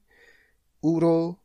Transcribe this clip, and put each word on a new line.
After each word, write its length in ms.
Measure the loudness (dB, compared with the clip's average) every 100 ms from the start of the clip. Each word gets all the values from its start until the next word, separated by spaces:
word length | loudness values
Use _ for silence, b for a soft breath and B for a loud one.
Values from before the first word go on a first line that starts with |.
| _ b b b b b _ _
او 200 | -2 0
رو 380 | 2 2 -2 -8